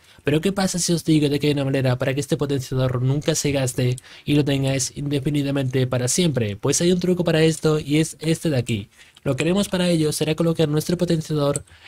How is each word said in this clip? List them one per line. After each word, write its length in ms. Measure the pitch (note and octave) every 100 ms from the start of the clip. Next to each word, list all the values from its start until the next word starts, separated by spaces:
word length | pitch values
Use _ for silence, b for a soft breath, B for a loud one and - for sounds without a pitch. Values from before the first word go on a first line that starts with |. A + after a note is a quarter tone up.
| b b
Pero 160 | - D3
¿qué 100 | G3
pasa 280 | G3 F#3+ F3+
si 160 | E3
os 100 | E3+
digo 240 | - D#3 D3
de 100 | C#3+
que 100 | D3
hay 40 |
una 140 | D3 C3+
manera 320 | C3+ C3 B2
para 160 | C3+
que 60 | C3+
este 180 | C#3+ -
potenciador 640 | C#3+ C#3 C3+ C3 C3 B2+
nunca 320 | B2+ C#3+ E3
se 180 | D3+ D3
gaste 440 | C#3 C3 - B2 B2+ B B
y 80 | B
lo 140 | D3 C#3+
tengáis 500 | C#3 C3+ C3+ C#3 -
indefinidamente 880 | C#3+ C#3+ C#3 D3 C#3 C#3 C3 C3 B2+
para 220 | B2+ B2
siempre? 480 | - F3 B2 G#2 G2
Pues 240 | C3+ D3
hay 100 | F3
un 100 | F#3
truco 220 | F3+ F3+
para 200 | E3+ D#3
esto 360 | D#3+ D#3+ D#3 D3+
y 200 | C3+ D3+
es 180 | D#3 -
este 280 | D#3 D#3+ E3+
de 80 | C3+
aquí. 320 | A#2 A2 G#2 B B B
Lo 120 | C#3 C3
que 60 |
haremos 260 | D#3+ F#3+ G3+
para 220 | F#3 F3+
ello 200 | E3+ D3+
será 220 | - D3+
colocar 320 | D#3 E3+ E3 D#3
nuestro 300 | D3+ D#3 F3
potenciador 680 | F3 E3 - D3+ C#3+ C#3+ - B